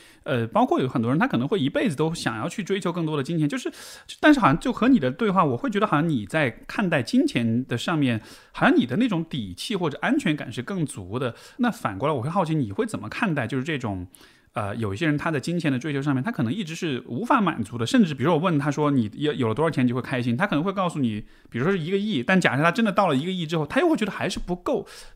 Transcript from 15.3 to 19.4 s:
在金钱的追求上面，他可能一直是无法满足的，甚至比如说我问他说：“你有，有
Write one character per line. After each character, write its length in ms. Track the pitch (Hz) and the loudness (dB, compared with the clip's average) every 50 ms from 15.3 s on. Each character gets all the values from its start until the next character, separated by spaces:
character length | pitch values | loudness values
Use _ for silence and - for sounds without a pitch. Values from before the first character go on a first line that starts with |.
在 80 | 160 131 | -2 -2
金 220 | - 165 170 175 | -2 -2 -2 0
钱 100 | 160 151 | 0 0
的 80 | 135 123 | -2 0
追 140 | 120 156 | -2 -4
求 100 | 143 139 | -4 -2
上 100 | 135 147 | 0 0
面， 120 | 139 127 131 | 0 0 0
他 80 | 226 | -2
可 100 | 233 - | -2 -2
能 100 | 131 110 | -2 -2
一 120 | - 220 202 | -2 -4 -6
直 100 | 151 165 | -6 -6
是 300 | - 190 160 131 120 - | -6 -4 -4 -4 -4 -6
无 180 | - 117 135 220 | -6 -6 -6 0
法 160 | 240 285 247 | 2 2 2
满 220 | 202 175 - - | 2 0 0 -2
足 160 | 107 - - 113 | -6 -6 -4 -4
的， 80 | 113 | -2
甚 180 | 117 - 254 214 | 2 4 4 4
至 80 | 160 | 4
比 120 | 147 135 180 | 2 0 2
如 60 | 190 | 2
说 40 | 175 | 2
我 80 | 147 | 4
问 160 | 170 180 165 143 | 2 2 2 2
他 100 | 139 151 | 0 0
说 220 | 135 151 151 147 | 0 0 0 2
：“你 180 | 143 131 110 104 - | 2 2 0 0 -4
有， 180 | - 143 147 | -4 -2 -2
有 140 | 139 117 | 0 0